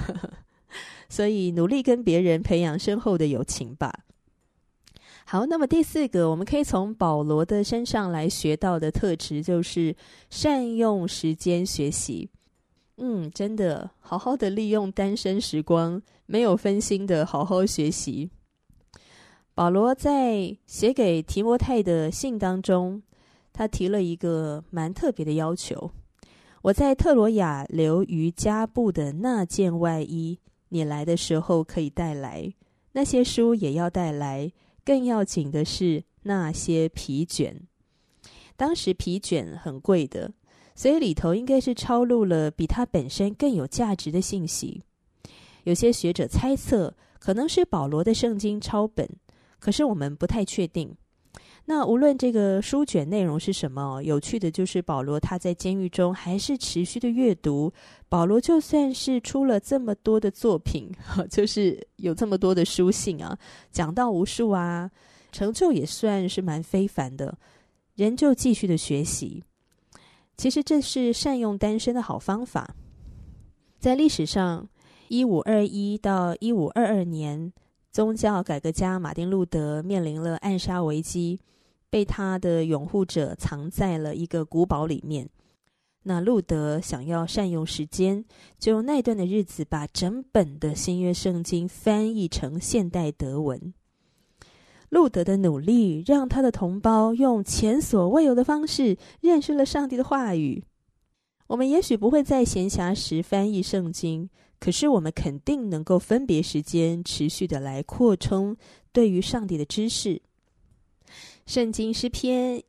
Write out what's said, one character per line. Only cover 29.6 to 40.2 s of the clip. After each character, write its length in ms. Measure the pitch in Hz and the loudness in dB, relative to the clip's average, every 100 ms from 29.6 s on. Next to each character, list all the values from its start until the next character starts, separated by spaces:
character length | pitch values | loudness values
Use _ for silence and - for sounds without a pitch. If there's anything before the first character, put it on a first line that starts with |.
| 185 170 | 0 2
外 240 | 170 160 | 0 0
衣， 380 | 151 165 165 175 _ _ - | -4 -4 -6 -8 _ _ -6
你 140 | 170 | -2
来 220 | 151 147 151 | -2 -2 0
的 100 | 170 | 0
时 240 | - 160 | 2 0
候 240 | 156 170 | 2 0
可 160 | 160 - | 0 -4
以 100 | 147 | -4
带 240 | - 165 | -4 -4
来， 400 | 143 135 76 127 - _ _ _ | -4 -8 -8 -10 -12 _ _ _
那 100 | 269 | -2
些 200 | 277 254 | 2 2
书 300 | 247 - 233 | 2 4 2
也 200 | 233 165 | 2 0
要 160 | 151 175 | 0 -2
带 220 | 185 170 | -2 -2
来， 400 | 147 143 135 156 - _ _ | -2 -4 -4 -8 -10 _ _
更 220 | - 269 247 | 0 2 2
要 180 | 220 | 0
紧 280 | 196 - 143 | 0 -2 -2
的 120 | 151 | -2
是 400 | 156 - 180 151 - _ | -2 0 0 0 -4 _
那 280 | 202 196 160 | -4 -2 -2
些 380 | 160 - 165 160 | -4 -2 0 0
皮 340 | - - 139 | -4 -6 -4
卷。” 380 | 170 - 143 - 175 _ _ _ _ _ - - - - | -4 -4 -4 -6 -20 _ _ _ _ _ -20 -20 -16 -4
当 180 | 285 339 | -2 0
时 180 | - | -2
皮 260 | 180 - 190 | -2 -2 -4
卷 380 | - 165 85 165 | -2 -4 -4 -10
很 160 | 160 135 | -12 -4
贵 260 | - 185 160 | 2 2 0
的， 260 | - | -6